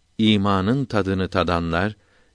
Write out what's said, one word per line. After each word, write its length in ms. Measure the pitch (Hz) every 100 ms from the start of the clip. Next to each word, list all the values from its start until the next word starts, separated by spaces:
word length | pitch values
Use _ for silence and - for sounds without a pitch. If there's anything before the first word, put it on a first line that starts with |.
| _ -
imanın 680 | 107 104 101 98 95 139 131
tadını 420 | 107 95 95 90
tadanlar, 680 | 95 85 85 85 85 104 - _ _ _